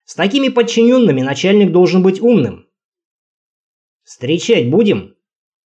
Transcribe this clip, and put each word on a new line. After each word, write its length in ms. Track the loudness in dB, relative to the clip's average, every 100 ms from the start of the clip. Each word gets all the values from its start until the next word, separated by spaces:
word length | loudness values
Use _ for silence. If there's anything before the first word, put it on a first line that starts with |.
| _
С 100 | -6
такими 320 | -2 -2 -2
подчинёнными 720 | -2 -2 2 2 2 2 0
начальник 500 | -4 -4 0 2 2
должен 300 | 2 2 2
быть 180 | 0 0
умным. 500 | 0 0 -2 -8 _ _ _ _ _ _ _ _ _ _ _ _ _ _
Встречать 680 | _ -14 -6 -4 0 0 0
будем? 460 | 0 0 -2 -6 _ _ _ _ _ _